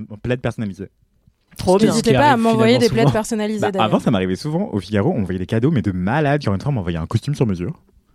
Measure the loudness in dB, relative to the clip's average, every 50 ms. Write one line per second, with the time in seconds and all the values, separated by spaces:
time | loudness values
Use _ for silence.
0 | -14 -14 -14 -8 -6 -4 -4 -4 -4 -6 -6 -6 -8 -8 -8 -10 -14 -14 _ _
1 | _ _ _ _ _ _ _ _ _ _ -14 -4 0 2 2 4 4 4 2 2
2 | 2 2 4 4 6 4 4 4 2 2 2 4 4 4 4 4 2 2 2 2
3 | 2 2 2 0 -2 -2 -4 -4 -2 -2 -2 -2 -2 -2 0 0 0 2 2 2
4 | 2 2 0 0 0 0 -2 -4 -4 -4 -4 -4 -4 -2 -4 -6 -4 -2 0 0
5 | 0 0 0 -2 -4 -4 -4 -6 -4 -2 -2 0 2 2 2 0 0 -2 -2 -2
6 | -2 -2 0 0 0 0 0 0 0 -2 -2 -2 -2 -2 -4 -2 -2 -4 -4 -4
7 | -4 -2 -2 -2 -2 -2 -2 -2 0 -2 -2 -4 -6 -8 -10 -12 _ _ _ _
8 | _ _